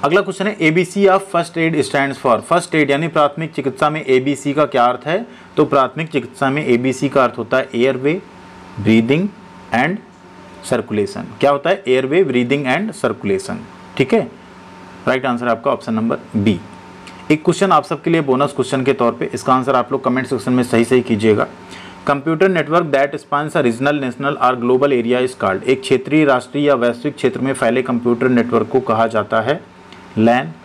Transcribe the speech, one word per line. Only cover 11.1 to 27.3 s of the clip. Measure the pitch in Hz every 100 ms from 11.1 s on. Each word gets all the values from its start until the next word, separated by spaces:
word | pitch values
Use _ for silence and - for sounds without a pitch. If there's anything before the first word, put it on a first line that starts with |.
| - - -
क्या | 139
होता | 143 160
है? | 185
Airway, | - 127 131 165
breathing | 175 123 120 139 135
and | 143 220 -
circulation। | 123 104 101 95 - 92 - - - -
ठीक | 131
है, | 226 - - - - - - - - -
Right | 127 131
आंसर | 120
है | 120
आपका | 113 135
option | 127 -
number | 110 117 135 - 113
B। | 101 90 - - - - - - -
एक | 151
question | - 165 196
आप | 156
सबके | - 156 -
लिए | 165
bonus | 143 127 143 -
question | 123 135
के | 131
तौर | 131 120
पे, | 120 160
इसका | 117 -
answer | 127 127 127
आप | 120
लोग | 135
comment | 127 127 127
सेक्शन | 127 127
में | 127
सही | 123 117
सही | 117 127
कीजिएगा। | - 110 110 107 - - - - - - -
Computer | 139 139 160 190
network | 175 143 165 165
that | 135 143 151
spans | - 143 151 170
a |
regional, | 123 117 139 147
national | 131 120 139 139
or | 123 123
global | 120 127 139 127
area | 117 123 127
is | -
called? | 101 95
एक | 131 131
क्षेत्रीय, | - - - 151
राष्ट्रीय | 151 127 - 143 147
या |
वैश्विक | 131 120 120 151 139
क्षेत्र | 127